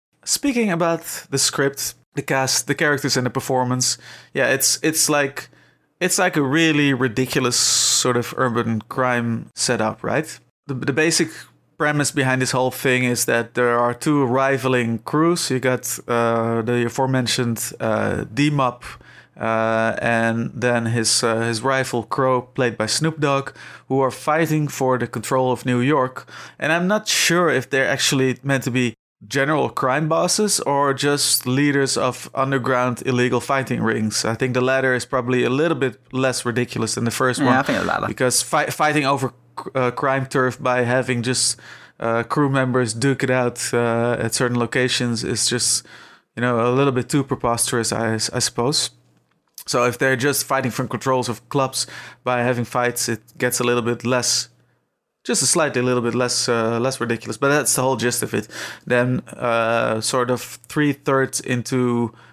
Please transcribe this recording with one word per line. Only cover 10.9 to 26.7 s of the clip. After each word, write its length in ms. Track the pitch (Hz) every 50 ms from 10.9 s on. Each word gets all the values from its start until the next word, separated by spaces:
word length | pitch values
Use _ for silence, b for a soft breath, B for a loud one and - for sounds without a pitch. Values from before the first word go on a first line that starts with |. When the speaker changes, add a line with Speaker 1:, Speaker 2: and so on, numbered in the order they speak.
| 131
Speaker 1:
basic 360 | 151 156 170 160 - 165 - - - - - _ _ _ _ _
premise 340 | - 156 151 147 147 143 - -
behind 280 | 143 135 131 127 131
this 120 | 131 - -
whole 180 | 131 127 127
thing 340 | 123 - - 135 127 123 127
is 200 | 123 123 117 -
that 280 | - 117 117 113 113 -
there 220 | 127 123 120 120 120
are 140 | 120 120 120
two 320 | 120 - 151 151 143 139
rivaling 720 | 120 123 135 135 135 139 131 120 131 131 123 120 113 117 110
crews. 500 | - - - 151 160 170 180 175 - -
You 80 | 135 127
got, 380 | 123 127 127 120 - - - - - -
uh, 540 | 120 117 117 117 117 117 113 113 113 113 110
the 220 | 117 120 120 117
aforementioned, 840 | 117 - - 135 131 135 127 123 117 - - 123 117 117 - - - - -
uh, 440 | 117 113 107 107 104 104 104 107 107 - 107
D-Mop, 520 | 123 147 151 147 143 131 123 120 - - - - - B B B B B B B -
uh, 580 | - 113 113 113 113 113 113 113 113 113 - -
and 520 | - 117 117 113 113 113 113 117 117 - -
then 320 | 120 123 123 120 117 117
his, 360 | 113 117 120 110 - - - -
uh, 180 | 113 113 113
his 200 | 117 117 117 107 117
rival 420 | 135 135 131 131 131 - 120 110
Crow, 380 | - - - 135 131 131 123 123
played 360 | - - - 131 120 110 -
by 80 | 110
Snoop 320 | 107 - - 151 160 156 151
Dogg, 300 | 156 143 139 139 135 - - B B B B B B B
who 120 | 131 135
are 100 | 135 127 120
fighting 560 | - - 156 151 160 165 156 156 156 147 139
for 280 | - - 135 127 127
the 100 | 120 123 117
control 420 | - 117 107 - 135 131 131 127 123
of 140 | 117 -
New 140 | 127 123 123
York. 460 | 123 139 151 139 127 127 127 - - B B B B B B B
And 140 | - 147